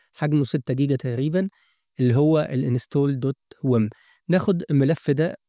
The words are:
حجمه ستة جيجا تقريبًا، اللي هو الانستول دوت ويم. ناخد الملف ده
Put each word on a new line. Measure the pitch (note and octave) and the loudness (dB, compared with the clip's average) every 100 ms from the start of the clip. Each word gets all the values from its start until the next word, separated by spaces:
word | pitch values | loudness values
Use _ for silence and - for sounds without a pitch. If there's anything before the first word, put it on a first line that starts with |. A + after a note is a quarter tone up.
| _ | _
حجمه | - D3+ D3 | -6 0 0
ستة | C3+ D3+ - | 0 -4 -4
جيجا | C3 C#3+ C3+ | -2 0 -2
تقريبًا، | C3 A#2+ D3 F3+ G3 _ _ _ _ - | -4 -4 -2 -2 -4 _ _ _ _ -2
اللي | B2 | 2
هو | B2 D3+ D#3 - | 4 4 2 0
الانستول | C3 C#3+ A#2+ - C#3+ C#3+ C3+ | -4 -2 -2 -2 -2 0 -2
دوت | C3 - _ - | -4 -6 _ -6
ويم. | C3+ A#2 G#2 - _ _ - | 0 2 0 -4 _ _ -2
ناخد | F3+ G#3 F3 - | 0 2 -2 0
الملف | C#3+ C3+ D#3+ - | 2 2 0 0
ده | C#3 D#3+ - | 0 -2 -4